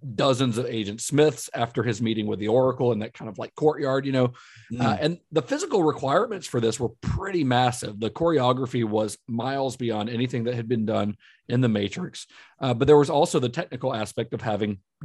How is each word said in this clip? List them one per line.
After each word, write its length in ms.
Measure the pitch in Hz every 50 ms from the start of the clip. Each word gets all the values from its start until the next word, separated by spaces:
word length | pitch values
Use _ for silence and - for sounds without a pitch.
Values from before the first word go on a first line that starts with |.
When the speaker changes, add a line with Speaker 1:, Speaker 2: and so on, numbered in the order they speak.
| 151 135 107
Speaker 1:
dozens 420 | 98 139 139 131 120 135 123 107
of 80 | 113 127
Agent 340 | 120 120 113 104 98 104 113
Smiths 500 | - - 135 143 151 156 - - - - -
after 300 | 139 - - - - 113
his 180 | 120 107 101
meeting 260 | 117 113 113 110 104
with 120 | 107 101 95
the 100 | 104 107
Oracle 440 | 113 131 131 131 123 123 131 120 117
in 80 | 104
that 120 | 107 120 -
kind 160 | - - 113
of, 100 | 95 -
like, 160 | 113 - -
courtyard, 520 | - 147 151 151 143 143 135 135 135 139
you 60 | 139 135
know. 200 | 131 127 123 123 - - - - 113 110 - 113
Speaker 2:
Mm. 80 | 123 127
Speaker 1:
Uh, 140 | 123 - -
and 180 | 147 156 175 175 _ - 156
the 100 | 160 -
physical 400 | - 269 302 392 330 - 202 165
requirements 640 | 151 139 - 135 131 139 - 226 247 208 190 -
for 140 | - - 123
this 180 | 113 113 110 -
were 120 | 123 110 - - -
pretty 420 | - - - 190 196 190 175 143
massive. 540 | 127 123 123 127 123 120 - 120 110 107 101
The 100 | 113 107
choreography 760 | - - 165 170 165 139 123 123 127 127 135 123 - 123 117
was 340 | 107 104 107 110 104 - - _
miles 500 | - 117 117 113 131 139 139 135 135 113
beyond 320 | - 123 117 110 107 104 113
anything 360 | 123 117 127 123 135 123 113
that 100 | 120 123
had 140 | 117 113 113
been 180 | 123 113 110
done 300 | 104 107 104 101 104 101 - _ - _ _ _ -
in 120 | 123 123
The 80 | 131 117
Matrix. 580 | 107 101 101 104 - 180 180 - - - - _ - - - - _ -
Uh, 120 | 143 131 120
but 140 | 113 139
there 100 | 135 151
was 140 | 147 143 143
also 300 | 160 143 165 175 - 156
the 80 | 123 120
technical 420 | 123 165 175 - 135 123 - 131 117
aspect 400 | 110 107 - - - 113 - -
of 80 | 107
having 380 | - 113 104 101 110 104 101 98 _ _ _ - 151